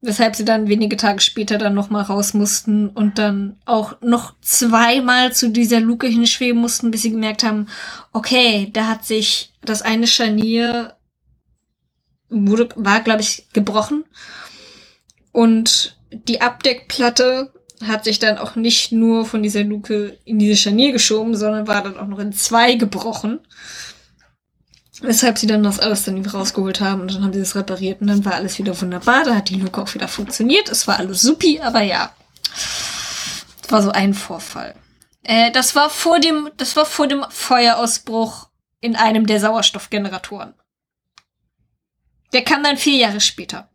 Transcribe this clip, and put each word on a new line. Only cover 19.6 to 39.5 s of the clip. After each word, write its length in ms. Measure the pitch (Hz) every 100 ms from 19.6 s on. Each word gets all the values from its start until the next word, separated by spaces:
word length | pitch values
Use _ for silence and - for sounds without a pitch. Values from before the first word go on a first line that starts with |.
Luke 560 | 208 208 208 214 208 -
in 160 | - 220
diese 160 | 208 208
Scharnier 340 | 208 208 277
geschoben, 460 | 247 - 214 226 220
sondern 320 | 214 214 214
war 140 | 202
dann 140 | 196 190
auch 120 | 196
noch 100 | 196
in 140 | 208
zwei 420 | 202 - 226 240
gebrochen. 640 | 240 214 196 226 226 208 262 _ - - - - - _ _ _ _ _ _ _ _ _ -
Weshalb 380 | 247 226 247 220
sie 100 | 214
dann 160 | 214
das 160 | 208 202
alles 240 | 214 208
dann 120 | - 190
wieder 140 | 190
rausgeholt 500 | 196 190 - 190 185
haben 200 | 196 190
und 120 | 185
dann 120 | 190
haben 80 | 196
sie 80 | 190
das 160 | 190 202
repariert 440 | 196 185 190 190
und 60 | 202
dann 180 | 202
war 100 | 202
alles 240 | 180 185 -
wieder 220 | 202 175
wunderbar, 440 | 185 180 214 254
da 100 | 269
hat 140 | 226 196
die 80 | 190
Luke 240 | 190 190
auch 120 | 202
wieder 120 | 208 -
funktioniert, 640 | - 202 - 226 349 415
es 180 | - -
war 120 | 196
alles 240 | 185 185
supi, 380 | 226 320 349 302
aber 220 | 269 233
ja. 320 | 202 160 180 _ _ _ - - - - - - - - - - - -
Das 100 | -
war 100 | 220
so 80 | 202
ein 240 | 202 196
Vorfall. 640 | 196 - 170 - - - - _ _ _ _
Äh, 260 | - 226 233
das 240 | 240 254
war 160 | - 294
vor 300 | 302 330 339
dem, 300 | 320 311 294 -
das 200 | 262 -
war 80 |
vor 240 | 302 - 294
dem 160 | 277 277
Feuerausbruch 1160 | - - 247 240 233 233 - - 226 226 - - _ _ _
in 140 | 233
einem 320 | 226 220 220 220
der 140 | 214
Sauerstoffgeneratoren. 1120 | 208